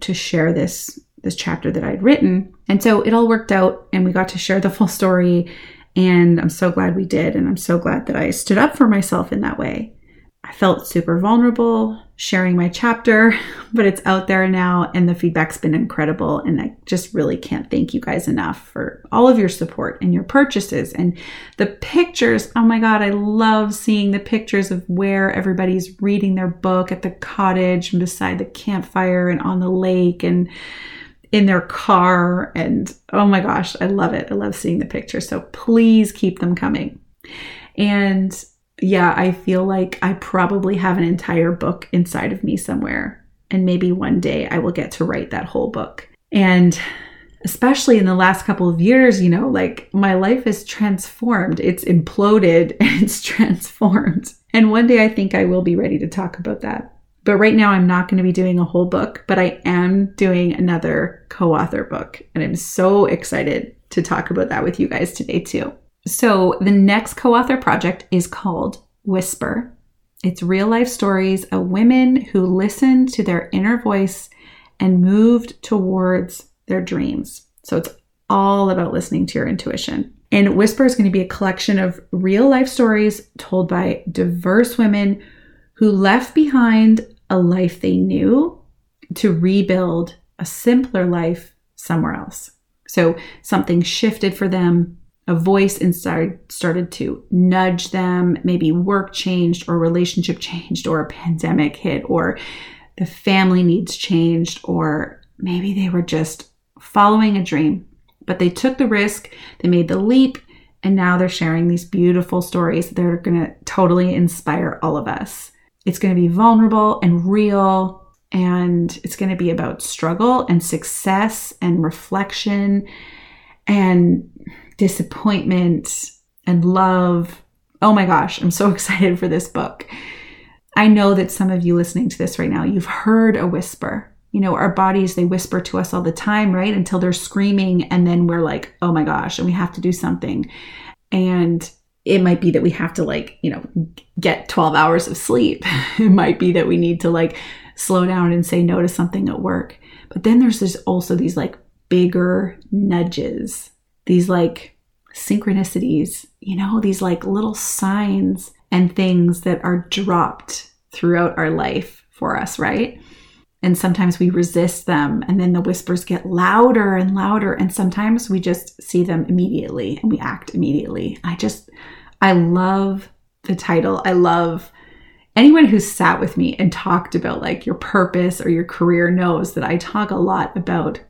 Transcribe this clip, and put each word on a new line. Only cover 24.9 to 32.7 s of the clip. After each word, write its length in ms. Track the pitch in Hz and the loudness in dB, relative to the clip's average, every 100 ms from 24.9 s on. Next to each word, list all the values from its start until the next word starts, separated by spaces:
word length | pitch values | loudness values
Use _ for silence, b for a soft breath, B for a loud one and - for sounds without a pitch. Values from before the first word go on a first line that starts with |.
| 180 196 196 190 | -2 0 0 0
everybody's 720 | - 190 180 185 185 185 - | -2 -2 -2 0 -2 -4 -4
reading 360 | 202 202 196 185 | -2 0 0 0
their 120 | 180 | -2
book 420 | 175 185 185 185 | -2 0 0 -2
at 120 | 185 | -4
the 80 | 190 | -8
cottage 840 | - - - 196 180 185 180 175 | -10 -10 -2 0 2 2 0 0
and 80 | 175 | -2
beside 380 | 175 - 190 180 | -2 -4 -4 -4
the 80 | 190 | -8
campfire 840 | - - 190 180 190 185 180 180 | -10 -6 -6 -4 -2 0 0 0
and 140 | 180 | -2
on 180 | - 185 | -2 -2
the 100 | 180 | 0
lake 520 | 185 185 185 175 175 | 0 2 2 2 0
and 260 | 175 180 175 B B B B B B B - | 0 0 -2 B B B B B B B -2
in 120 | 214 | 2
their 160 | 196 180 | 4 2
car. 880 | - - - 190 180 180 175 180 - 170 | -2 -6 2 4 6 4 2 0 -4 -6
And 380 | 165 | -2